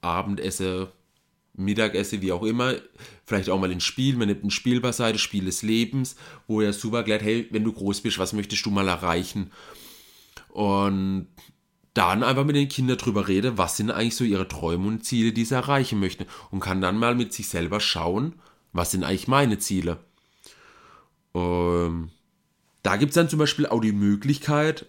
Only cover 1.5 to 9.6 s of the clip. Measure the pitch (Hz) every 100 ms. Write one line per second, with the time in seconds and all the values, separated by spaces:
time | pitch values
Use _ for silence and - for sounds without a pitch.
1.5 | - 95 104 107 87 104 104 95 90 110
2.5 | 120 127 - - - - - - 101 92
3.5 | 95 92 92 - - 135 123 104 101 101
4.5 | - 123 123 123 113 117 107 - 101 92
5.5 | - 107 113 113 135 127 - - - -
6.5 | 107 104 101 113 117 107 107 107 117 113
7.5 | 110 110 107 98 98 113 95 92 107 98
8.5 | 101 107 101 95 87 90 87 87 101 90
9.5 | -